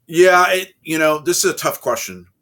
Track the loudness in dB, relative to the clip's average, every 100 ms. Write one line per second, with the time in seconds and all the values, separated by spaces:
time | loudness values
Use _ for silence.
0 | -4 2 4 6 4 0 -6 _ -6 -2
1 | 0 0 -2 -2 -2 -2 -4 -6 -4 -6
2 | -6 -14 -20 _